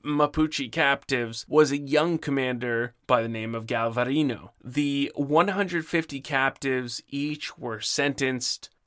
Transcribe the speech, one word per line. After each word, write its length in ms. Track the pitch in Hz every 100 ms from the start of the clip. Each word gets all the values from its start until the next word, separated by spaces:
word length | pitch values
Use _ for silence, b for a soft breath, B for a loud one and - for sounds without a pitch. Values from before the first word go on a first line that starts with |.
Mapuche 720 | 147 147 147 156 156 147 127
captives 720 | 165 143 139 - 127 117 113 -
was 240 | 151 143
a 40 | 143
young 400 | 139 147 170 165
commander 760 | - 139 127 120 123 117 117 - -
by 160 | 123
the 60 | 117
name 260 | 113 113
of 120 | 113 113
Galvarino. 880 | 117 117 117 123 147 143 110 - _
The 480 | - 139 143 139 139 -
one 340 | 139 151 190
hundred 360 | 190 190 175 160
fifty 360 | 170 160 139
captives 800 | - 139 135 - 135 127 123 - -
each 480 | 139 147 147 - -
were 240 | 123 107
sentenced 880 | - - 139 135 135 127 - - - _